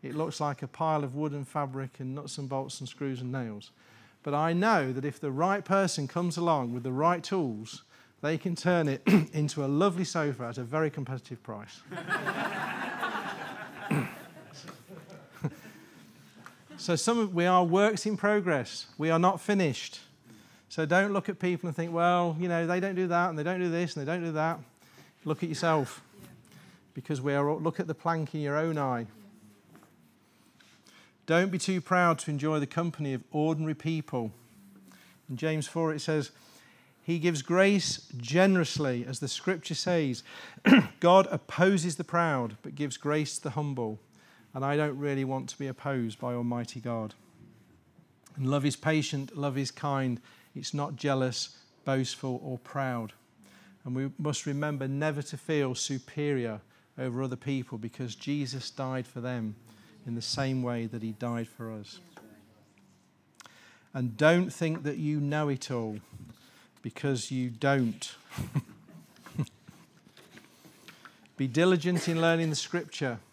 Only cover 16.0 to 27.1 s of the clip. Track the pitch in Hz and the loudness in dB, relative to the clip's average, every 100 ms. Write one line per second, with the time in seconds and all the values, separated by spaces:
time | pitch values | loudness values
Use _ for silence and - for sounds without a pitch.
16 | - - - - - - - - - 170 | -20 -20 -20 -20 -20 -20 -20 -12 -2 0
17 | - 233 214 175 175 180 175 185 208 214 | 2 2 2 2 6 6 6 6 4 4
18 | 214 208 202 208 180 147 117 - - - | -2 0 2 2 2 0 0 -8 -14 -4
19 | 156 165 180 196 - 202 170 123 - - | 2 6 6 4 0 2 2 0 -8 -14
20 | - - - - - - _ - 156 175 | -20 -20 -20 -20 -20 -20 _ -4 4 4
21 | 196 202 - 185 180 175 170 151 170 170 | 4 0 -2 -2 -2 -2 -4 -4 -2 2
22 | 175 175 175 160 175 170 170 180 190 185 | 4 4 2 0 0 0 2 0 0 0
23 | 185 170 180 156 151 185 180 170 175 - | 2 2 2 0 -2 0 0 0 -2 -4
24 | 139 180 170 156 160 165 143 _ - - | -4 -2 -2 0 0 -2 -10 _ -20 -20
25 | - _ - 151 175 151 170 156 131 - | -20 _ -4 -2 -2 0 4 4 2 -6
26 | - - - - - - - - _ - | -18 -20 -20 -20 -20 -20 -20 -20 _ -16
27 | - | -6